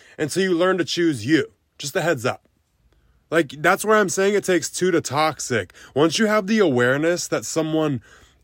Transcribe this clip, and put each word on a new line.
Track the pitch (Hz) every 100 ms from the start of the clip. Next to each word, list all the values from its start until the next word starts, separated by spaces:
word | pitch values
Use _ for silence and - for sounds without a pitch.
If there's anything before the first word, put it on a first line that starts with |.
| - -
until | 151 180
you | 190
learn | 170 185 190
to | 156
choose | 175 170 131 113
you. | 160 - _ _ -
Just | 143 185
a |
heads | 165 143 113
up. | 98 _ _ _ _ _ _ _ _ -
Like, | 160 156 147
that's | 170 196
where | 208 214
I'm | 202
saying | - 196
it | 202 -
takes | 175 -
two | - 180
to | 170
toxic. | - 139 156 143 - 117 92 - -
Once | 131 160 -
you | 214
have | 214 190
the | 220
awareness | 180 123 123 139 160 175 -
that | 147
someone | 117 160 156 156 156 127 - - _ _